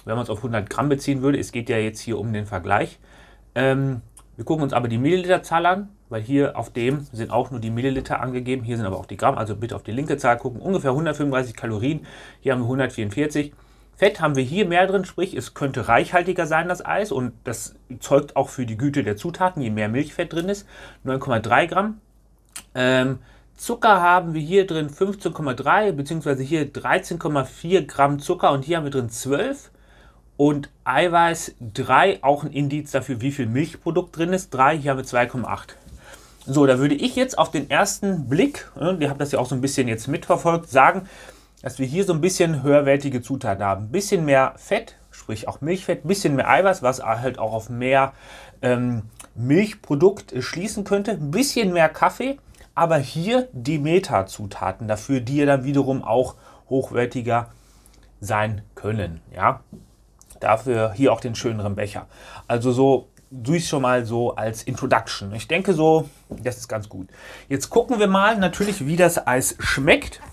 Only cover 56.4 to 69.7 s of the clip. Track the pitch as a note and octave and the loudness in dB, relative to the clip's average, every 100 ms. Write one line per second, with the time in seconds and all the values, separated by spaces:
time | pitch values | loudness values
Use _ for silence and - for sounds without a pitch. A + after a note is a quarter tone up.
56.4 | - - - C3 B2+ A2+ A#2+ B2+ A#2 A#2 | -20 -18 -2 -2 0 -2 -2 -2 -2 -2
57.4 | A#2 - _ _ _ _ _ - G2 G#2+ | -2 -12 _ _ _ _ _ -12 -4 0
58.4 | A2 G#2 - - G2+ A2 F2 E2 - - | 0 -4 -10 -10 -6 -4 -4 -8 -14 0
59.4 | G#2 - - - - _ _ _ - - | 0 0 -8 -20 -20 _ _ _ -20 -4
60.4 | G#2 A2+ C3 A#2 A2 G2 C3+ - B2 A2+ | 0 2 2 0 0 2 2 2 -2 -6
61.4 | A#2+ A2 G#2 G2 G#2 - - - - - | -4 -4 -4 -6 -6 -8 -14 -20 -20 -12
62.4 | - A#2+ B2 B2 C3+ B2+ - _ - B2+ | -4 -2 2 4 4 4 0 _ -20 -8
63.4 | A2+ E3+ E3+ D3 B2+ B2+ A2+ A#2 A#2+ - | -2 -2 0 -2 2 0 0 -2 -2 -2
64.4 | A2 A2+ - B2 C3 A#2 - - G2 A2+ | -6 -6 -8 -4 2 2 2 -10 -8 -8
65.4 | - E3 G3 D#3+ D#3 D#3+ D3 - - - | -2 -2 0 2 4 4 2 -10 -16 -8
66.4 | A#2 A2+ - A2 G2+ G2+ F#2+ - - - | -8 -8 -8 -8 -10 -14 -16 -18 -20 -16
67.4 | - C#3 - A#3 A#3+ A#3 G#3 F#3+ G3+ A3+ | -6 -6 0 2 2 2 4 4 4 4
68.4 | F3+ - G3+ G3+ C3+ E3+ F3 - - B2+ | 0 0 -2 -2 0 4 4 4 0 0
69.4 | - - - | 0 -4 -2